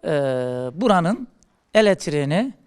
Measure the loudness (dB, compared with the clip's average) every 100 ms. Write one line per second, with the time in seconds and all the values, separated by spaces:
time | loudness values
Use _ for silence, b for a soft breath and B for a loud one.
0 | -2 -2 0 -2 -4 -6 -8 -2 2 2
1 | 2 -2 -8 _ _ _ _ 2 4 2
2 | -2 -2 0 0 -2 -6